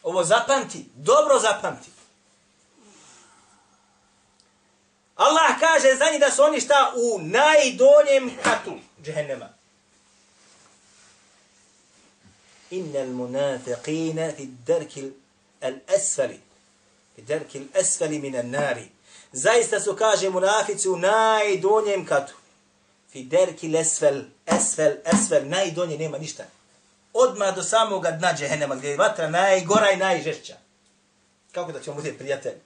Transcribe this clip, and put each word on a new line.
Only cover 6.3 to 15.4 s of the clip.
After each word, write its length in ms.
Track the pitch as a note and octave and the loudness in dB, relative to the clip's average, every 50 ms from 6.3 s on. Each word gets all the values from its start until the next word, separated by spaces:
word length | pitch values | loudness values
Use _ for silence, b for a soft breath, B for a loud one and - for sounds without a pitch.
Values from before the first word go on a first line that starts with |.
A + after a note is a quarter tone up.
su 120 | - - | 4 4
oni 180 | C#4+ D4+ D4+ C4 | 4 4 4 0
šta? 320 | - - D4 C#4 C4 - - | 0 2 4 4 4 2 0
U 220 | B3 A#3 A#3+ A3 F#3+ | -2 -2 -2 -2 -4
najdoljem 1160 | D#3+ D#3 G3 B3 D4 D#4 D#4 D4 C#4 C4 B3 F#3 B3 C#4 C#4+ D4+ C#4+ C#4+ C#4 C4+ C4 A#3+ - - | -4 -2 2 4 4 4 4 2 0 -4 0 4 6 8 8 8 6 6 2 2 2 -2 -8 -2
katu 360 | - F#3 E3 - - G3 - - - _ _ _ | -2 -2 -2 -2 -4 -12 -14 -16 -18 _ _ _
džehennema. 460 | D3 D3+ D3 D3+ D3 C#3 C3+ A#2+ A#2 - _ _ _ _ _ _ _ _ _ _ _ _ _ _ _ _ _ _ _ _ _ _ _ _ _ _ _ _ _ _ _ _ _ _ _ _ _ _ _ _ _ _ _ _ _ _ _ _ _ _ _ _ _ _ _ - _ _ _ _ _ _ _ _ | -14 -8 -6 -6 -6 -6 -8 -10 -12 -18 _ _ _ _ _ _ _ _ _ _ _ _ _ _ _ _ _ _ _ _ _ _ _ _ _ _ _ _ _ _ _ _ _ _ _ _ _ _ _ _ _ _ _ _ _ _ _ _ _ _ _ _ _ _ _ -20 _ _ _ _ _ _ _ _
Innal 360 | F3+ F#3+ F3+ D3+ C#3 C#3 C3 | -10 -10 -8 -6 -6 -6 -6
munafiqina 1300 | B2+ B2+ B2 B2 B2 B2+ C3+ C#3+ C#3 C3 B2+ B2+ B2 B2 - - D3+ D#3 D#3+ D#3+ D#3+ D#3+ D#3+ D#3+ D#3+ D3+ | -6 -6 -8 -8 -6 -4 -2 -2 -2 -4 -6 -8 -10 -10 -8 -6 -6 -6 -4 -4 -4 -4 -4 -6 -6 -8
fi 100 | - C#3 B2+ B2+ B2 - | -10 -14 -16 -18 -14 -4
darkil 440 | - E3+ E3 D3 - - C#3+ C3+ C3+ C3 _ _ _ _ _ | -2 -2 -2 -2 -8 -14 -14 -14 -14 -16 _ _ _ _ _